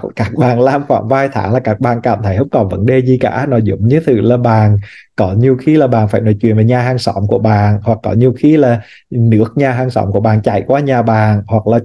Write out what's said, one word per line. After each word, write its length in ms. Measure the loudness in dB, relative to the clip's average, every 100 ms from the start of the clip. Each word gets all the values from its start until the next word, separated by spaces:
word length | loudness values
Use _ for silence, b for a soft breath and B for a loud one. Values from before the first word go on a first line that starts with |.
| -6 -6
các 160 | -6 0
bạn 240 | 0 2
làm 220 | 2 0 0
khoảng 200 | -2 0
vài 220 | -2 -2
tháng 200 | -4 -2
là 60 | -2
các 200 | -2 -2
bạn 220 | -2 -2
cảm 180 | -2 -2
thấy 140 | -2 -2
không 120 | -2
có 140 | 0
vấn 220 | -2 -2 0
đề 160 | 0
gì 160 | 2 0
cả. 280 | 0 -2 -2
Nó 80 | -2
giống 300 | -2 -2 0
như 120 | 0
thử 220 | 2 0
là 160 | 2 2
bạn, 400 | 2 2 2 2 -2 B B -4
có 180 | -2
nhiều 240 | 2 2 0
khi 180 | 2 2
là 100 | 2
bạn 200 | 2 0
phải 140 | 0
nói 140 | 0 0
chuyện 140 | 0 2
với 100 | 2
nhà 160 | 2
hàng 160 | 0 -2
xóm 300 | -4 -4 -2
của 120 | 0
bạn, 400 | 2 2 2 0
hoặc 160 | -2 -4
có 100 | -2
nhiều 200 | 0 0 2
khi 200 | 2 2
là 240 | 2 0 B B _
nước 480 | -2 2 2 0 0
nhà 140 | -2
hàng 180 | -2 -4
xóm 220 | -4 -2
của 80 | -2
bạn 220 | 0 0
chảy 220 | 0 -2 0
qua 120 | -2
nhà 220 | 0 0
bạn, 420 | 2 2 2 0 0
hoặc 200 | -2 0
là 120 | -2